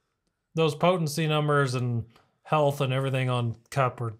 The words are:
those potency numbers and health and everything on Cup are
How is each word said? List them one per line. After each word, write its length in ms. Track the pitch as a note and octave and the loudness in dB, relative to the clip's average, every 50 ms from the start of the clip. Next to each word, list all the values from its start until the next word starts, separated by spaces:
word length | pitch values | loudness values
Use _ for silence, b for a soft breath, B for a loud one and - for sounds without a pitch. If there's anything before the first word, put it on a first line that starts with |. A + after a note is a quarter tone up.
| _ _ _ _ _ _ _ _ _ _ - | _ _ _ _ _ _ _ _ _ _ -2
those 200 | D#3 D#3+ D#3 C#3+ | 0 0 0 0
potency 520 | D3 F3 F3 F#3 F3 D#3+ D3 C#3+ E3+ D#3+ D3+ | 2 2 2 2 2 0 -2 -2 -2 0 0
numbers 480 | D3+ D3+ D3+ D3 D3 C#3+ C#3 B2+ B2+ | 0 0 2 2 2 2 2 2 0
and 300 | B2+ B2 B2 A#2+ A#2 A2 b b b b b b b b | -2 -2 -2 -2 -4 -4 b b b b b b b b
health 360 | - D#3 D#3 D3 C#3+ C#3+ C#3+ | -2 0 2 2 2 2 0
and 120 | C#3+ B2 B2+ | -2 -2 -2
everything 360 | C3+ C3+ C3+ C3 C3 C3 B2+ | -2 -2 -2 -2 -2 0 0
on 260 | B2+ B2 A#2+ A#2 A2+ - _ - | 0 0 -2 -2 -4 -6 _ -6
Cup 300 | - C#3 C3 B2+ B2 - | -2 0 0 0 0 -4
are 140 | A#2+ A#2 G#2+ | -8 -8 -8